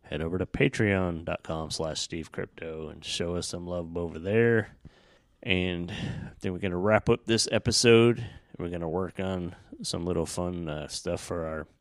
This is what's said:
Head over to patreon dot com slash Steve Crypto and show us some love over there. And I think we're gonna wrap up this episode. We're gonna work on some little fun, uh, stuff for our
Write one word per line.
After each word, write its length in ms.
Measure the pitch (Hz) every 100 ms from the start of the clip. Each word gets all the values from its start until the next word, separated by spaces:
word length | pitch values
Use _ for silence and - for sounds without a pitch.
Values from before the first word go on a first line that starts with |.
Head 180 | - 76
over 160 | 80 90
to 80 | 92
patreon 760 | - 143 - 110 95 90 85
dot 200 | 85 85
com 260 | - 80 80
slash 300 | - 80 76
Steve 320 | - 87 78
Crypto 560 | - - - 82 80 78
and 160 | 78
show 320 | - - 87 87
us 100 | 85
some 220 | 90 87
love 280 | 87 85 85
over 220 | 85 80
there. 520 | 87 110 117 117 104 - - _ _ _ _ _
And 520 | - 92 90 87 87
I 400 | 101 - - - -
think 140 | 95
we're 40 | 90
gonna 180 | 98 87
wrap 320 | 98 107 -
up 180 | - -
this 200 | 113 -
episode. 720 | 110 - 113 120 117 117 117 117 - _ -
We're 120 | 87
gonna 180 | 87 85
work 320 | 85 90 -
on 340 | 95 92 87 87 - -
some 220 | 220 87
little 220 | 85 87 80
fun, 420 | - 90 87 85
uh, 200 | 76 73
stuff 320 | - 87 87
for 260 | - 87 80
our 220 | 78 73 _